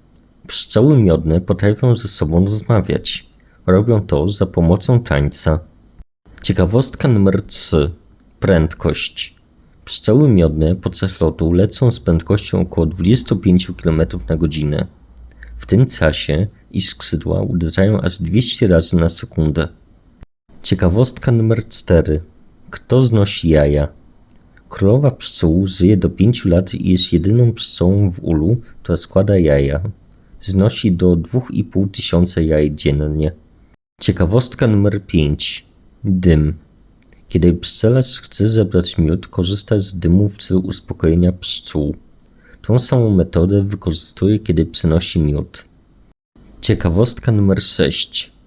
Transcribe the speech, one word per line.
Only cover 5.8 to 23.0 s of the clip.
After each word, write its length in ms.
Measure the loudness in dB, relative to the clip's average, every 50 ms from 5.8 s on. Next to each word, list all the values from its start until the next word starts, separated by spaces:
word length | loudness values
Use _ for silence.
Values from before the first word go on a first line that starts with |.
| _ _ _ -20 -20 _ _ _ _ _ -20 -8
Ciekawostka 680 | -4 -2 0 0 0 2 2 2 0 0 -2 -2 0 2
numer 340 | 2 4 4 2 2 0
trzy. 480 | -2 -4 -4 -4 -2 0 0 0 0 0 -4 -10 _ _ _ _ _ _ _ _
Prędkość. 960 | 0 2 2 2 2 -2 -4 -4 -4 -4 -4 -4 -8 -10 -10 -12 -14 -14 -14 _ _ _ _ _ _ _ _ _ _
Pszczoły 440 | -8 -8 -4 0 2 4 4 4 4
miodne 480 | 4 4 4 2 2 0 0 0 0
podczas 440 | -2 -4 -8 -6 -4 -6 -6 -2 -2
lotu 320 | -2 -2 0 0 -2 0
lecą 380 | 2 2 2 0 0 0 0 0
z 100 | 0 0
prędkością 600 | 0 0 0 0 0 -2 -2 -2 -2 -4 -2 -2
około 260 | -2 -2 -2 -2 -2
dwudziestu 500 | -2 -2 -2 2 2 2 2 2 -2 -2
pięciu 380 | -2 2 2 2 2 2 -2 -10
kilometrów 540 | -6 -4 -2 0 0 0 -2 -4 -10 -6 -4
na 80 | -2
godzinę. 500 | -2 -2 -2 -2 -4 -4 -4 -2 -4 -6 -6 -10 _ -20 _ -20 -20 -20 -20 -20 -20 -20 -20 -18
W 100 | -18 -4
tym 200 | 0 2 2 2
czasie 600 | 2 0 0 0 0 0 -2 -4 -2 -2 -2 -2 -4 -6 _ _ _
ich 180 | -4 -2 -2 -2
skrzydła 540 | -2 -4 -4 -4 -4 -4 -4 -4 -4 -2
uderzają 580 | -2 -2 -2 -2 -4 -2 0 0 2 2 2 0
aż 220 | 0 -2 -4 -4
dwieście 440 | -6 0 0 0 0 0 0 0 2
razy 300 | 4 4 2 2 2 0
na 120 | 2 2 0
sekundę. 600 | -2 -4 -12 -8 -4 -2 0 0 0 -2 -4 -4 -8 _ _ _ _ _ _ _ _ _ -20 _ _ _ _ _ -20 -10
Ciekawostka 720 | -4 -2 -2 0 2 2 2 2 2 0 0 -2 -2 0
numer 360 | 2 2 2 2 0 -2 -2 -2
cztery. 520 | -4 -4 0 2 2 2 2 2 -2 -4 -4 -10 _ -20 -20 -20 -20 _ -20 -18
Kto 320 | -18 -18 -4 0 2 2